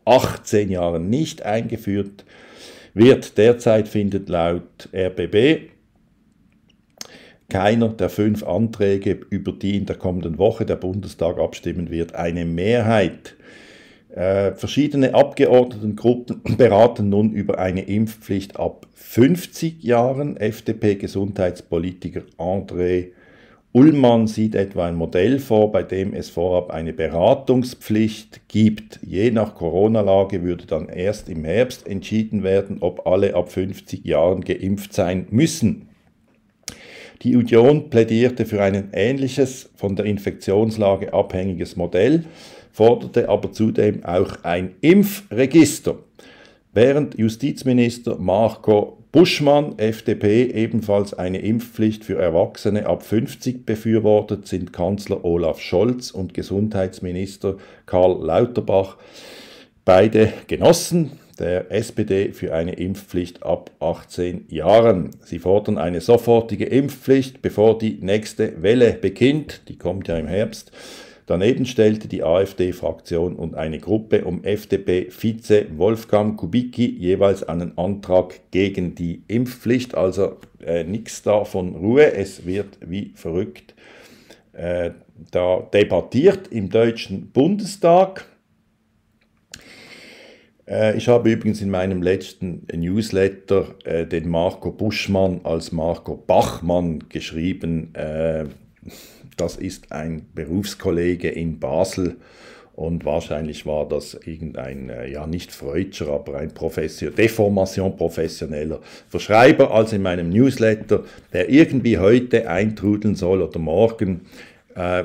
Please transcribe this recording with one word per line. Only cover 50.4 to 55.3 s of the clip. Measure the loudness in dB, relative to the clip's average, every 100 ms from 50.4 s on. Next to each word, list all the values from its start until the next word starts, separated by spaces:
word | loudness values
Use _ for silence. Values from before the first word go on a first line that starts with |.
ebenfalls | 2 0 -2 -2 0 0 0
eine | -4 -6 -4
Impfpflicht | -2 -2 -4 -2 -2 -2 -6
für | -2
Erwachsene | 0 2 0 -2 -2 -2 -2
ab | -4
fünfzig | -2 -2 -2 -6 -8 -6 -6
befürwortet, | -4 0 2 4 2 2 -8 -6
sind | -8 -8
Kanzler | -4 -2 -2 -4 -4
Olaf | -2